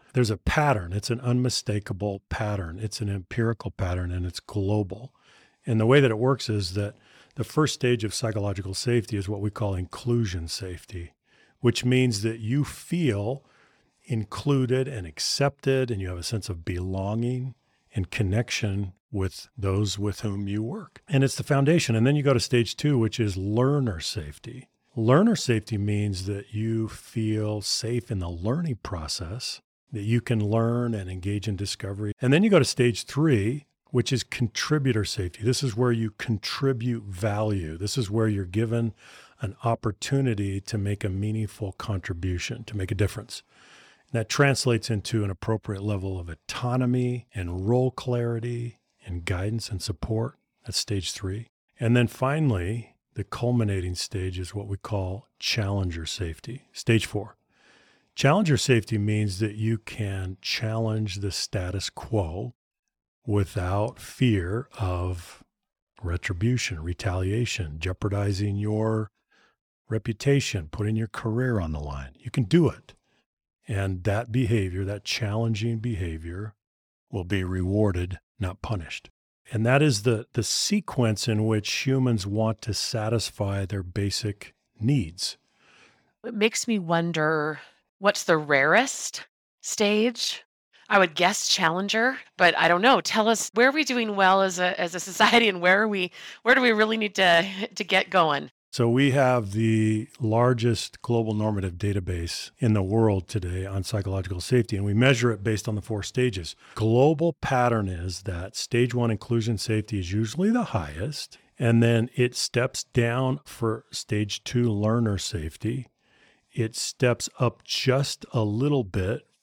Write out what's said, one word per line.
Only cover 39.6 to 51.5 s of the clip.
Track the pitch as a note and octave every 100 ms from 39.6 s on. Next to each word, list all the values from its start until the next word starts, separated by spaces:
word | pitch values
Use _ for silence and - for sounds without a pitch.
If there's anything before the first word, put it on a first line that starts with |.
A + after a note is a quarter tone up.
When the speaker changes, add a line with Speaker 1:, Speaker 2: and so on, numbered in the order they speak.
Speaker 1:
opportunity | A#2 A#2 A2+ G2 - C#3 C3 G#2 G2 G2
to | - G#2+
make | G2+ G2+ G2+
a |
meaningful | F#2+ G#2+ A2 G#2 - G2
contribution, | - - G2 - F2 F#2 F2+ - A2+ A2
to | G#2
make | F#2
a | G2
difference. | G2+ - - - - _ - - - _ _
And | A#2
that | A2
translates | - C#3 B2+ C3 A#2 -
into | G#2+ - A2+
an | G2+
appropriate | F#2 - A2 - G2
level | G#2 G2+ F#2+ F#2
of | E2+
autonomy | D#2 - - B2 B2+ B2 B2+ B2 B2 -
and | - F2 F2+ G2
role | B2 C3
clarity | - C3 A#2+ A#2 A#2 A#2+ A#2+ A#2 - _ _ -
and | F2
guidance | E2+ F2+ G2+ A2+ -
and | F#2+
support. | - - - A2 A#2 - _ _ -
That's | -
stage | - G2+ E2+
three. | - F#2+ G#2 A#2